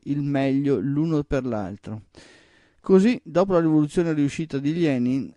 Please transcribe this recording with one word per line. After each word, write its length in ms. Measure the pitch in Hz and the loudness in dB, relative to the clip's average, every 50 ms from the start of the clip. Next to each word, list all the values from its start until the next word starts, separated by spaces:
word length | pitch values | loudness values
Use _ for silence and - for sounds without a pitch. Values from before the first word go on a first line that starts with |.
| - | -4
il 180 | 143 143 147 | -6 -4 -4
meglio 560 | 143 143 143 135 135 135 135 139 143 139 139 104 | -2 -2 -2 0 0 0 0 0 0 0 0 0
l'uno 440 | 110 139 139 147 160 165 160 147 143 | 0 -2 -2 0 0 0 0 -2 -2
per 200 | - 143 135 127 | -2 -4 -4 -4
l'altro. 580 | 127 113 107 98 90 104 - - 104 110 107 - _ _ - - - - _ _ _ _ _ _ _ _ _ | -4 -4 -6 -6 -8 -10 -12 -12 -12 -14 -14 -14 _ _ -20 -20 -20 -20 _ _ _ _ _ _ _ _ _
Così, 400 | - - 190 190 190 240 247 - - | 2 4 6 6 6 4 2 0 -4
dopo 300 | 165 147 170 196 196 185 | -2 0 0 2 2 2
la 80 | 170 | 2
rivoluzione 520 | 165 160 156 151 151 147 - 180 170 165 156 | 2 4 4 2 2 0 0 -2 -2 0 0
riuscita 460 | 151 143 143 - - 160 151 139 139 | 0 -2 -2 -2 -4 -6 -6 -6 -4
di 200 | 139 147 160 175 | -2 -2 -2 0
Lenin, 540 | 170 151 135 123 120 123 131 139 110 73 - | 0 0 0 0 0 0 -2 -2 -4 -8 -12